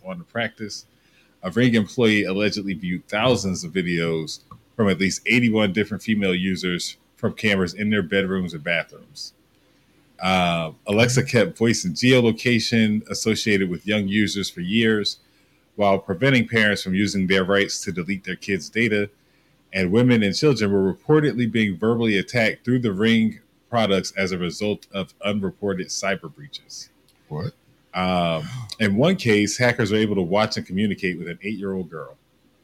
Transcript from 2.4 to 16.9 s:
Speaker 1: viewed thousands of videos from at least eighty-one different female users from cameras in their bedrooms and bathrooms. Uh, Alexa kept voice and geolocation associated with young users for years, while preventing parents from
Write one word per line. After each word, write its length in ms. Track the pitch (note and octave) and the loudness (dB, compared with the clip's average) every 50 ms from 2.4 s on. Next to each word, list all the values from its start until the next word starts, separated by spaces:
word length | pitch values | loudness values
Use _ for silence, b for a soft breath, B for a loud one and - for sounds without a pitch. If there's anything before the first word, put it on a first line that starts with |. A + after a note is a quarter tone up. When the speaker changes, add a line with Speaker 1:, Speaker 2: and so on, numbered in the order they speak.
| G#2+ G2+ - G#2 G2 G2 F#2 | 0 -2 -2 -4 -6 -6 -6
Speaker 1:
viewed 320 | D2+ - F2 F2+ E2+ - - | -6 -6 -6 -6 -6 -6 -6
thousands 540 | G#2 G#2+ A#2 C3 B2 - G2+ F#2+ F#2 F2 F2+ | -4 0 2 2 2 2 0 -4 -4 -6 -8
of 80 | E2 | -4
videos 680 | D#2+ F#2+ F2 F2 E2+ E2+ E2 E2 E2 D#2+ D#2+ D2+ - - - _ - - _ _ _ | -4 -2 -2 0 -2 -2 -2 -2 -2 -4 -6 -8 -12 -14 -16 _ -20 -20 _ _ _
from 120 | - A2 G2 | 0 0 2
at 100 | F#2 D#2+ | 2 2
least 240 | G2 F#2+ - - - | 0 -2 -2 -4 -2
eighty-one 460 | G#2+ A2+ B2 B2 A2+ G#2+ A2 G#2+ G2 | 2 2 4 4 4 2 2 2 2
different 300 | F2 A2 G2+ - G#2+ F2+ | 0 0 -2 -2 -4 -6
female 320 | - A2+ G#2+ G#2 G2 F#2+ F2+ | -4 -2 -2 0 0 0 0
users 640 | F2+ F#2 F#2+ F#2 E2 F#2 F2+ F2 E2+ - - - - _ _ _ | 0 0 -2 -2 -2 -2 -4 -4 -4 -6 -8 -12 -14 _ _ _
from 160 | _ - G2+ | _ -6 -6
cameras 420 | F2+ - - G#2+ G2+ G2 F#2 F2 F2+ | -4 -2 -2 0 2 2 0 -2 -2
in 160 | G2 G#2+ G#2+ | -4 -2 0
their 120 | G#2+ G#2 | 0 0
bedrooms 520 | F2+ D#2 G2 G2 F#2+ F#2 F#2+ F#2+ F2+ E2 E2+ | 0 0 0 0 0 0 -2 -2 -4 -4 -8
and 80 | D#2 | -8
bathrooms. 680 | D2 E2+ E2+ D#2+ D#2 - - - - - - - - - - _ _ _ _ b b b b b b b b b _ _ _ - | -4 -2 -2 -2 -4 -6 -12 -20 -20 -20 -18 -18 -18 -18 -18 _ _ _ _ b b b b b b b b b _ _ _ -4
Uh, 500 | F#2 F#2 F#2 F#2 F2+ F2 E2+ E2 E2 D#2+ - - _ | 0 2 2 2 2 2 0 0 -2 -6 -8 -10 _
Alexa 380 | G#2 G#2 A2 B2 B2 B2+ B2+ - | 0 2 4 4 4 2 0 0
kept 340 | - - A#2+ G2+ E2+ - - | 2 2 2 2 2 0 0
voice 260 | A2+ A#2 A#2+ - - | 2 2 2 0 -2
and 100 | F2+ D2+ | -4 -4
geolocation 1120 | - B2 B2+ C3 B2+ A#2+ A2+ A2 - - B2 A#2+ A2 A2 - B2 A2+ A2 G#2+ G#2 G#2+ - - | 0 4 6 6 6 6 4 2 2 2 2 2 2 2 2 2 2 4 4 2 0 -2 -6
associated 600 | G2 - - A2+ G#2+ - - A2+ G2+ F#2+ F#2+ F2+ | -8 -4 0 0 0 0 0 0 2 2 2 0
with 160 | F2+ D#2 - | -2 -6 -4
young 200 | G2+ G#2 G#2+ G2+ F#2+ | -2 -2 0 0 0
users 400 | G2+ G#2+ G#2 F2+ F2 G2+ F#2 - | 0 0 0 0 0 -4 -6 -6
for 100 | - F2+ | -6 -8
years, 580 | F2 F2+ G#2+ A#2 A2+ A2 A2 G#2 G2+ - - b b b b b b b b b b b _ | -4 0 2 2 4 4 2 2 0 -4 -6 b b b b b b b b b b b _
while 220 | - G2+ G2 F#2+ F#2+ | 0 2 4 4 2
preventing 480 | - - F#2+ E2+ C3 C#3 C3+ A#2+ A2 - | 0 -4 -4 0 2 4 4 4 2 2
parents 340 | A#2 A2+ G#2+ G#2 G2+ - | 2 2 2 2 2 0
from 120 | - F#2+ | -2 -4